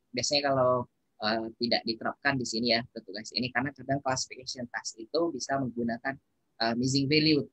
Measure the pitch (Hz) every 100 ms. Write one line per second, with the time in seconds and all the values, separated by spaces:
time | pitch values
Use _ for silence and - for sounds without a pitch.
0 | _ 123 120 143 143 135 127 127 123 _
1 | _ - 110 113 113 - 120 110 113 113
2 | 113 - 139 135 120 113 120 113 120 113
3 | - 98 110 92 123 123 139 135 127 139
4 | 135 131 - 127 127 127 120 110 - -
5 | 113 156 170 131 - 135 127 117 117 113
6 | 135 135 _ _ _ - 113 117 131 139
7 | 135 151 156 147 -